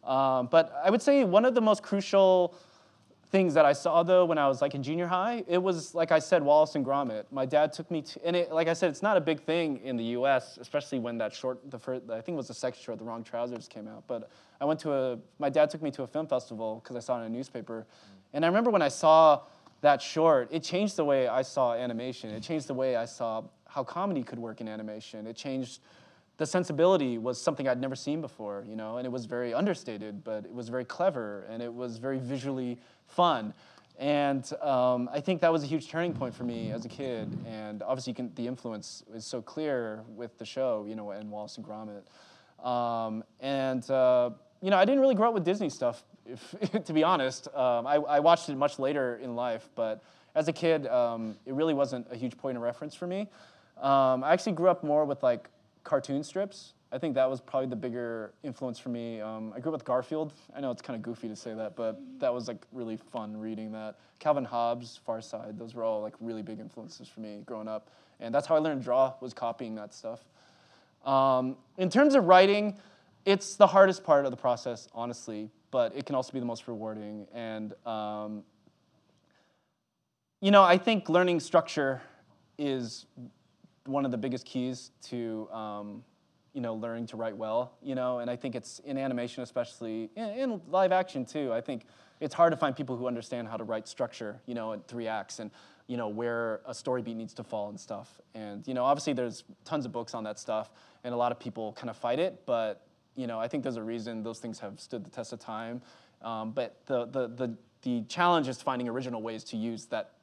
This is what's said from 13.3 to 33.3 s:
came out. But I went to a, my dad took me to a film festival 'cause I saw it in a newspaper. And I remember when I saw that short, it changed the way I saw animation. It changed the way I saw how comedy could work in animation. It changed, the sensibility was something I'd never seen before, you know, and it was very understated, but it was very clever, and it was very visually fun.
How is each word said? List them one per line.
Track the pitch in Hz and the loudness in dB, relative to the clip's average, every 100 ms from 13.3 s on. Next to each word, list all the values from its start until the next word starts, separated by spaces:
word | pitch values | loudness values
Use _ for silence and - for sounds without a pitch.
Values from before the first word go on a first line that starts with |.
| 117 120 117 - | -6 -6 -8 -12
came | 113 | -16
out. | 107 110 - | -14 -16 -10
But | 120 113 - _ _ | -10 -10 -20 _ _
I | |
went | 185 208 | -2 0
to | 156 | 0
a, | 139 131 117 - _ | 0 0 -4 -10 _
my | 139 | 0
dad | 139 151 | 4 2
took | 156 | 2
me | 151 | -6
to | 135 | -6
a | 127 | -6
film | 156 156 | -6 -2
festival | 127 - 110 113 113 | -2 -2 -6 -6 -6
'cause | - | -10
I | 123 | -10
saw | 113 123 | -4 -4
it | |
in | 113 | -4
a | |
newspaper. | 120 131 120 104 113 113 - - - _ | -8 -8 -12 -10 -12 -12 -20 -20 -20 _
And | 147 | 0
I | 165 | 2
remember | 196 233 | 4 4
when | 202 | 4
I | 143 | 2
saw | - 160 160 160 143 - - - _ | 4 8 10 10 6 2 -20 -20 _
that | 147 139 | 4 4
short, | - 160 160 139 120 | 2 4 6 6 4
it | 160 | -4
changed | - 180 208 | -2 0 0
the | 185 | 0
way | 147 135 127 | 2 4 4
I | 127 | 0
saw | 131 147 127 | 0 0 0
animation. | 117 123 113 127 123 113 | 0 -4 -4 -6 -8 -10
It | 107 | -10
changed | 104 156 139 | -4 -6 -4
the | |
way | 131 131 | -2 0
I | 120 | 0
saw | 117 - 117 110 113 _ _ | -4 -4 -4 -4 -8 _ _
how | 143 | -8
comedy | 127 170 202 156 | -6 -4 -2 -2
could | 120 117 | -4 -8
work | 117 110 | -10 -8
in | 113 | -10
animation. | 110 107 107 - 107 110 | -8 -10 -12 -12 -12 -12
It | |
changed, | 113 143 131 127 - _ - - _ _ _ | -10 -6 -6 -6 -12 _ -20 -20 _ _ _
the | |
sensibility | 156 180 175 151 175 190 135 117 | -2 -2 -2 4 6 6 2 -2
was | 117 123 | -4 -2
something | - 147 135 | -2 0 0
I'd | 123 | 0
never | 135 | -2
seen | 131 - 156 | -6 -6 -6
before, | 143 - 104 101 | -6 -10 -8 -8
you | 101 | -10
know, | 110 110 120 | -10 -8 -6
and | |
it | 127 | -6
was | 123 | -6
very | 113 123 120 | -6 -4 -2
understated, | 117 196 170 - 104 107 104 | 0 0 -2 -6 -10 -10 -10
but | 117 107 | -8 -8
it | 95 | -8
was | 120 117 | -12 -6
very | 127 | -6
clever, | 123 - 185 135 107 101 104 | -6 0 0 0 -6 -8 -10
and | 113 | -10
it | 120 | -8
was | 120 123 113 | -8 -8 -6
very | 131 135 | -6 -4
visually | 123 135 135 131 123 120 - _ _ | -4 -6 -4 -4 -6 -8 -14 _ _
fun. | - 175 | 2 2